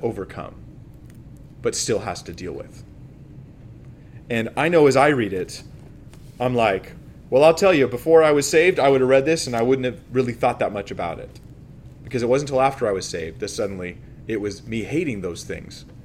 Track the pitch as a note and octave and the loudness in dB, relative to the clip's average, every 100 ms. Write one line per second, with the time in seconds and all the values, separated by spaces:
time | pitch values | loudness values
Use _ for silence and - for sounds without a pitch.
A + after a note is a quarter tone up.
0 | A#2 G2 F#2 - D2+ - - - - - | -8 -6 -10 -12 -16 -16 -20 -20 -20 -20
1 | - - - - - - A#2+ - - G#2 | -20 -20 -20 -20 -20 -8 -6 -6 -4 -4
2 | G2+ F2 - E2+ F2 C2+ - - - - | -4 -10 -12 -12 -12 -12 -14 -18 -20 -20
3 | - - - - - - - - - - | -20 -20 -20 -20 -20 -20 -20 -20 -20 -20
4 | - - - A#2 A2+ - D#3 F3 C#3+ C3+ | -20 -20 -6 -4 -4 -2 2 4 6 6
5 | D3 C#3 G#2 F#2 F2 - - - - - | 4 2 -2 -4 -8 -12 -18 -20 -20 -20
6 | - - - - B2 B2 A2 F#2+ - - | -20 -20 -20 -6 -2 2 2 0 -4 -18
7 | - - - B2+ D#3 E3 G3 E3 B2 A#2 | -20 -20 0 6 6 6 4 4 2 0
8 | D#3+ E3 D#3 D3 C#3 E3 F3+ F3 C#3 C3+ | 4 6 6 4 2 4 4 4 4 4
9 | B2+ C3+ C3+ D#3+ - A#2 A#2+ C3+ B2+ A2 | 6 4 4 -2 -2 -2 2 2 0 -6
10 | - B2+ A#2+ A2+ C3 A#2+ G2 G2+ G2 F#2 | -6 -2 -2 0 -2 0 -4 -4 -8 -8
11 | F2 D#2+ - - - - - - - - | -8 -8 -14 -18 -20 -20 -20 -20 -20 -20
12 | - B2+ A#2+ C3+ D3 C3 C3+ C#3 A2+ F#2+ | -8 -4 0 0 0 0 0 0 -2 -2
13 | F2 F2 E2 - G2+ - G#2 F#2+ F2+ E2+ | -6 -8 -10 -10 -10 -6 -6 -6 -10 -14
14 | - - - A2 G#2 F#2+ - A2+ F#2+ D3 | -18 -18 -8 -6 -6 -8 -8 -8 -4 -4
15 | E3+ G#2 F2+ E2 - F2+ - - - - | -4 -6 -8 -10 -12 -14 -14 -20 -20 -20